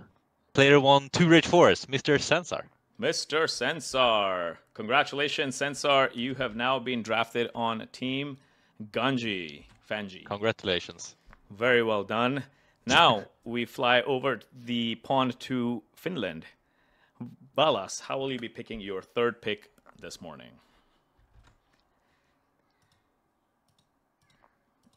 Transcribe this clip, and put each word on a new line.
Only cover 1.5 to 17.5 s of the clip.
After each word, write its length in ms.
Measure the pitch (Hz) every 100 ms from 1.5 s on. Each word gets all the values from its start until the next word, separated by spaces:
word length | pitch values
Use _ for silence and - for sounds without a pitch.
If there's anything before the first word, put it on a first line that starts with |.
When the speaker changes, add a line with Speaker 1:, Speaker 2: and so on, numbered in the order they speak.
| 170 127 90 -
Speaker 1:
Mister 280 | 135 - 139
Sensar. 460 | - 160 175 - - _ _ -
Speaker 2:
Mister 480 | 127 165 - 151 160
Sensar. 1080 | - 127 160 - 131 123 107 98 92 85 80 _
Congratulations, 840 | - 107 135 139 143 143 - 143 -
Sensar. 540 | 143 139 147 139 131
You 220 | 120 127 127
have 200 | 127 110
now 240 | 123 135
been 240 | 123 123
drafted 460 | 107 110 113 120 117 120
on 320 | 113 110 110
Team 460 | - 127 135 143 135 _ _ _ - 107
Ganji. 720 | 113 127 131 117 95 80 73 - _ -
Fanji. 360 | 107 98 92 -
Speaker 1:
Congratulations. 920 | 104 110 - 104 87 - 85 - - - - _
Speaker 2:
Very 300 | 101 123 120
well 200 | 113 104
done. 400 | 98 107 123 139 - _ _ _ 117
Now 400 | 143 165 107 - _
Speaker 1:
<laughs> 80 | -
Speaker 2:
we 180 | 120 113
fly 360 | - 123 123
over 400 | 127 131 135 110 - 127 120
the 300 | 120 117 110
pond 440 | - 135 127 120
to 400 | - 127 120 120 - _
Finland. 500 | 170 175 92 80 - _ _ _ _ _ _ - 120 - 131